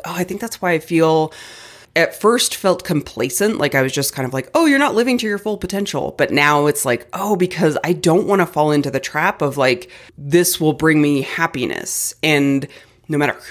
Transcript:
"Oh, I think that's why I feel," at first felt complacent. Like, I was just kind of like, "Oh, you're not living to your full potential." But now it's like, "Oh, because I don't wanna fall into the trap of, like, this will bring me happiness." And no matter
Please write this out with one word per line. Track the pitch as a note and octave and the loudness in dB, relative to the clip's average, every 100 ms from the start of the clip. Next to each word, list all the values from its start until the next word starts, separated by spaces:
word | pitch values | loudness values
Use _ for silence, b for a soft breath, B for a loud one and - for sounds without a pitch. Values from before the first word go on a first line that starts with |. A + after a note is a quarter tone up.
| - | -8
"Oh, | F3 | -6
I | |
think | F#3 G3 | -6 -6
that's | A3+ - | -10 -6
why | F3+ | -2
I | E3 | -2
feel," | - E3 D#3+ D#3+ D#3 B B B B B B - | 0 2 4 2 0 B B B B B B 0
at | E3 - | 0 2
first | G#3 B3 - - | 2 2 0 -2
felt | G3 F#3 - | 0 0 -2
complacent. | D#3 - - A#2+ - G#3 A3 | -4 -4 -4 -4 0 -2 0
Like, | C#3+ C#3 | 0 0
I | |
was | C3 | 0
just | C3+ C3+ - | -2 -4 -4
kind | B2+ | -6
of | |
like, | C3 - D#4 | -6 -2 2
"Oh, | D#4+ | 4
you're | C#4 | 4
not | C#4+ G#3+ | 2 2
living | A#3+ A#3+ | 2 0
to | A3 | -2
your | G3+ | -4
full | G#3+ G3+ | -4 -6
potential." | F3+ G3 G3 D3 - - | -6 -6 -4 -4 -6 -2
But | C#3+ | 0
now | C3+ D3 D3 D3 | 2 4 4 2
it's | D3 C3+ | 0 -2
like, | A#2+ - | -2 -4
"Oh, | F#3 G3+ G3 | -6 -2 0
because | F3+ D#3+ D#3+ D3 | 0 0 0 0
I | D#3 | -2
don't | E3 E3+ E3+ - | 0 2 2 4
wanna | G3 E3+ | 2 2
fall | D3+ D3+ | 0 2
into | D3 C#3+ | 2 0
the | C3+ | -4
trap | - D3+ F3 - | -4 -2 -2 0
of, | D3 C#3 | -4 0
like, | C3 - - B B - | 2 0 -4 B B -16
this | C#3+ E3+ E3+ - | 2 2 2 2
will | D#3 | 0
bring | C#3+ D#3+ D#3 | 2 2 4
me | D3 C#3+ | 4 2
happiness." | C#3 - E3 C#3 G#2+ G1+ - - - - | -2 -4 -4 -2 -4 -6 -8 -6 -8 -4
And | D#3 D3 C#3 C#3 C#3 B B B - | 0 2 2 0 -4 B B B -6
no | D3+ | -2
matter | C#3+ - - | 0 -2 -8